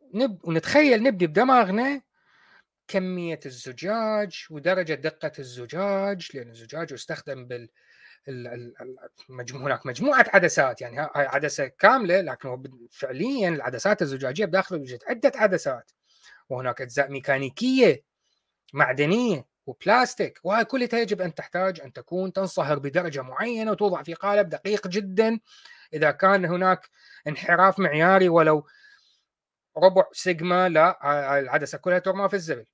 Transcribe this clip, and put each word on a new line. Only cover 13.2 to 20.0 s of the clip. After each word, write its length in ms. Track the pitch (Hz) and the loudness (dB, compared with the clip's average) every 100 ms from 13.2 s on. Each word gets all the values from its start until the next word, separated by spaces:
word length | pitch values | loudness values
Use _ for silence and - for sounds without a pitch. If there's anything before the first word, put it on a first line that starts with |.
| 220 277 185 | -4 -2 -2
العدسات 520 | 156 127 123 190 208 | -2 -6 -4 -2 0
الزجاجية 440 | 156 135 131 147 202 | -2 -4 -6 -4 -2
بداخله 320 | 185 185 175 | 0 -2 -6
يوجد 260 | 131 123 - | -10 -14 -8
عدة 240 | 240 277 247 | 0 0 2
عدسات، 560 | 214 180 - 123 _ _ _ _ - - _ | 0 2 -2 -6 _ _ _ _ -20 -20 _
وهناك 320 | 127 127 120 | -6 -6 -6
أجزاء 280 | 127 120 139 | -6 -2 -2
ميكانيكية، 960 | 139 127 135 135 - 247 262 226 139 _ _ _ _ _ _ _ | -2 -2 -2 -2 -4 -2 4 4 4 _ _ _ _ _ _ _
معدنية، 720 | 139 131 131 147 208 247 156 - _ - | 0 0 2 0 2 0 -2 -6 _ -18
وبلاستيك، 760 | 123 180 233 | -8 2 4